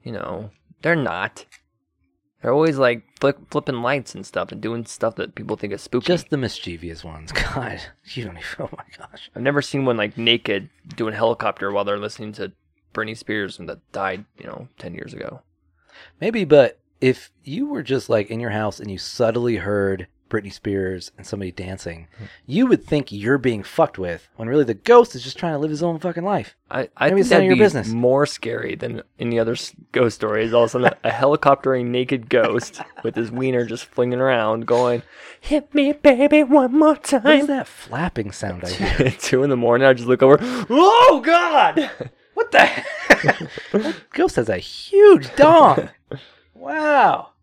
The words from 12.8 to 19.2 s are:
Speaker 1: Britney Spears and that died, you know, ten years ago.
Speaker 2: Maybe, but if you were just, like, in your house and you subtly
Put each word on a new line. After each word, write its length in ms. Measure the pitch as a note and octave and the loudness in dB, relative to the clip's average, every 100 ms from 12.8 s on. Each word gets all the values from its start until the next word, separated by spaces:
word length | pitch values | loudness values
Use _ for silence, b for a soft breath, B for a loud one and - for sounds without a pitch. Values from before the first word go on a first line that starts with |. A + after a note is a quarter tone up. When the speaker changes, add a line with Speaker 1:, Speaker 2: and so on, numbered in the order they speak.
| _ | _
Speaker 1:
Britney 220 | - A2 A2 | -10 -10 -10
Spears 420 | - A2 G2 - | -8 -6 -8 -10
and 100 | E2 | -16
that 240 | - _ | -16 _
died, 320 | - G2 F#2+ G#2 _ | -8 -6 -8 -14 _
you 80 | - | -18
know, 220 | - B2+ _ | -18 -20 _
ten 160 | - | -16
years 180 | F3 - | -14 -16
ago. 300 | - - - _ _ _ _ b b b _ | -14 -16 -16 _ _ _ _ b b b _
Speaker 2:
Maybe, 240 | F#3+ A3+ | -4 -4
but 340 | D#3+ D3 A#2 - _ _ | 4 6 6 0 _ _
if 300 | C3 B2+ - _ | 0 0 -8 _
you 220 | C#3 E3 C#4+ | -14 -8 -6
were 160 | C#4 | -8
just, 260 | - C3 - | -4 -6 -2
like, 220 | A2+ G2+ | -2 -2
in 100 | A2+ | -8
your 100 | A#2 | -6
house 300 | G#2 G#2+ - | -4 -6 -6
and 100 | G#2 | -12
you 80 | F#2 | -12
subtly 580 | - - | -12 -2